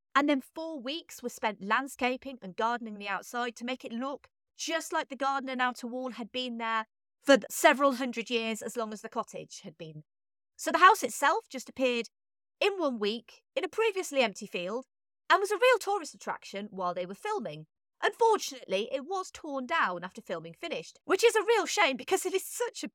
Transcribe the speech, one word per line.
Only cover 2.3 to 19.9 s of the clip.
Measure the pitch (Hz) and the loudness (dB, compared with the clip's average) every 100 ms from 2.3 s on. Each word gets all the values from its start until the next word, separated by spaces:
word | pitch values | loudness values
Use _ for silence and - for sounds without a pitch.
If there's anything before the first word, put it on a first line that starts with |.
| 254 | -12
and | 185 175 | -10 -4
gardening | 220 240 226 202 | -2 -2 -6 -10
the | 202 | -6
outside | 196 - 247 247 226 | -6 -6 -6 -4 -6
to | |
make | 240 262 | -8 -8
it | 254 | -8
look | 233 262 277 _ _ _ - | -6 -6 -8 _ _ _ -10
just | - 320 311 | -4 -4 -2
like | 330 302 | -4 -4
the | 254 | -2
garden | 269 277 262 | -2 0 -2
and | 254 | 0
outer | 254 247 240 | 0 -2 -8
wall | 247 254 | -6 -6
had | 233 214 | -8 -8
been | 254 254 233 | -6 -6 -4
there | 226 226 220 _ _ _ | -2 -2 -2 _ _ _
for | - 269 | 6 6
th-, | - | 6
several | - 330 262 277 | 4 6 6 4
hundred | 240 262 233 226 | 2 -2 -4 -4
years, | 233 226 220 | -2 -2 -4
as | 220 240 | -6 -6
long | 220 | -8
as | 214 | -8
the | 226 | -10
cottage | 240 185 185 151 - | -8 -8 -10 -14 -16
had | 190 156 | -16 -14
been. | 160 156 - _ _ _ _ - | -16 -16 -20 _ _ _ _ -8
So | - | 0
the | 320 | 8
house | 359 440 | 8 8
itself | 240 - 285 381 - | 2 2 2 2 -2
just | 262 - | -12 -10
appeared | - 254 240 226 _ _ _ _ - | -2 0 0 -4 _ _ _ _ -2
in | 392 392 | 0 2
one | 302 240 | -2 0
week | 202 233 - - _ - | -2 -4 -8 -20 _ -6
in | |
a | 349 | -4
previously | - 453 381 349 277 | 0 0 0 -2 0
empty | 233 190 202 | 0 0 -10
field | 190 175 226 262 _ _ _ - | -8 -6 -8 -10 _ _ _ 2
and | 349 | 2
was | 392 | 2
a | 415 | 4
real | 508 466 | 6 6
tourist | - 403 302 | 4 -4 -4
attraction | 196 - - - 202 208 | -10 -8 -8 -8 -10 -10
while | 185 180 | -6 -4
they | 180 180 | -4 -6
were | |
filming. | 202 427 427 196 151 156 _ _ _ | -6 -6 -4 -6 -10 -16 _ _ _
Unfortunately, | 427 427 453 415 - 254 - 190 202 | -2 4 4 4 0 -10 -4 -2 -2
it | 277 269 | -6 -4
was | 381 370 | -6 -6
torn | - 320 277 247 | -10 -8 -6 -2
down | 330 220 | 0 0